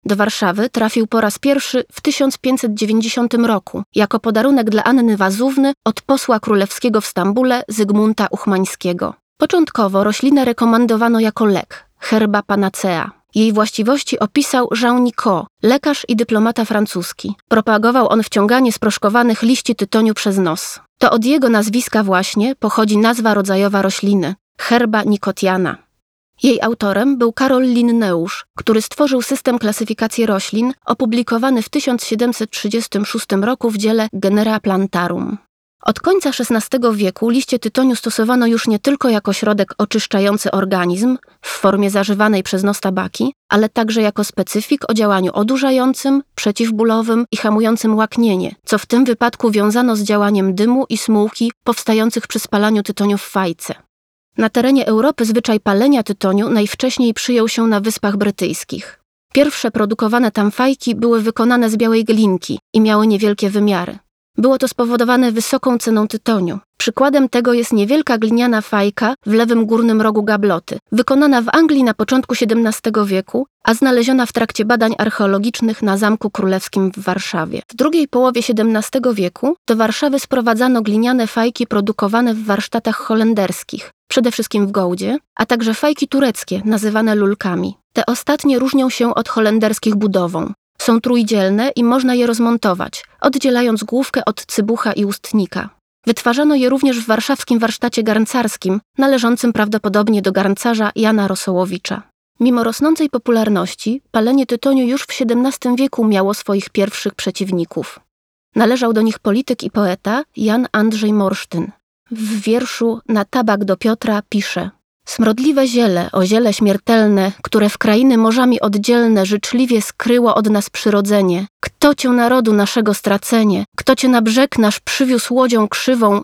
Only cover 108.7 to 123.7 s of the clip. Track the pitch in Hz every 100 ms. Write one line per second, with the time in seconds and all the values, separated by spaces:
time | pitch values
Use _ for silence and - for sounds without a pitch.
108.7 | 247 233 220 220 220 220 208 262 247 -
109.7 | - 202 185 - 240 302 - 214 226 247
110.7 | 214 214 220 214 208 190 196 - 170 185
111.7 | - _ _ - 226 214 220 208 233 254
112.7 | - 233 226 - 220 202 262 226 202 202
113.7 | 190 220 226 226 208 - 208 - - 175
114.7 | - _ _ - - 220 214 277 277 269
115.7 | 240 233 175 175 - 185 214 233 202 208
116.7 | 196 - 226 214 196 190 - - 214 208
117.7 | - 220 214 262 233 226 233 254 233 214
118.7 | 202 214 240 233 214 185 208 - 240 254
119.7 | 226 - - 247 247 240 214 214 214 202
120.7 | - 220 208 202 208 190 175 202 _ -
121.7 | - 294 285 262 247 240 254 220 208 202
122.7 | 247 214 202 214 202 - 233 214 190 202